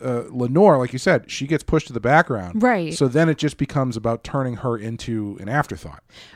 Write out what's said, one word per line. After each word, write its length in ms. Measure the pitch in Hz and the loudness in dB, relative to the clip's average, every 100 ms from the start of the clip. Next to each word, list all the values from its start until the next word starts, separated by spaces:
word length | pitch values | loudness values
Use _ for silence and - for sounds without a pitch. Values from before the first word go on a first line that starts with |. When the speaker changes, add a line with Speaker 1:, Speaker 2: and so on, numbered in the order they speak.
Speaker 1:
uh, 200 | 127 120 - | -4 -4 -4
Lenore, 460 | 123 120 143 202 147 | -4 0 6 6 6
like 140 | 123 | 2
you 60 | 127 | -2
said, 320 | - 143 - | 0 0 0
she 160 | - 139 | -8 -2
gets 180 | 156 | -2
pushed 220 | - 156 - | 0 -2 -2
to 60 | |
the 60 | 117 | -4
background. 640 | 120 156 175 117 90 208 | 2 4 4 0 -4 0
Speaker 2:
Right. 300 | 254 214 165 | 2 2 -2
Speaker 1:
So 160 | 165 135 | 0 2
then 200 | 135 165 | 4 2
it 80 | 151 | 2
just 180 | 151 - | -2 -2
becomes 400 | 143 147 131 113 | -2 0 -2 -2
about 260 | 117 117 | -2 -4
turning 340 | - 139 131 113 | -4 -4 -4 -4
her 200 | 131 117 | -4 -4
into 640 | 110 117 - 113 104 101 | -6 -8 -6 -4 -4 -8
an 80 | 95 | -4
afterthought. 540 | 139 - 90 82 71 _ - - | -2 -2 -6 -14 -18 _ -20 -20